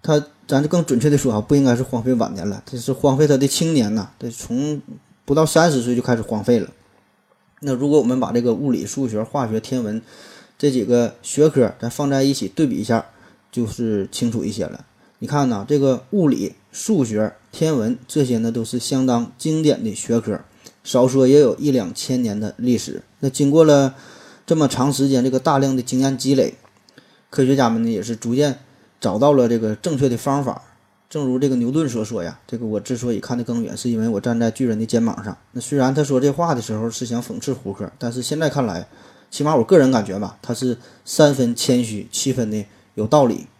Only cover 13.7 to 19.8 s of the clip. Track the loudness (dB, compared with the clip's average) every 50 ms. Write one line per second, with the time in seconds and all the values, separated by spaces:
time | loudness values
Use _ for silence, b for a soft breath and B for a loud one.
13.7 | -4 -4 -4 -2 -2 -2 -2 -4 -6 -4 -4 -2 -2 -2 -4 -4 -4 -6 -6 -8
14.7 | -8 -14 -20 _ _ b b b b b -8 -4 0 0 0 0 -2 -4 -2 -2
15.7 | 0 2 2 2 0 0 -4 _ -2 2 2 2 2 0 -2 -6 -8 _ _ _
16.7 | _ -12 -2 0 0 0 0 0 0 -2 -2 -2 -4 _ _ _ -6 -2 -2 0
17.7 | 0 0 0 -2 -4 -6 -8 -4 0 0 0 2 2 0 0 -2 -2 -4 -6 -4
18.7 | -6 -6 -4 -2 -2 0 2 2 0 0 -2 -4 -10 _ -4 -2 -2 2 2 2
19.7 | 2 2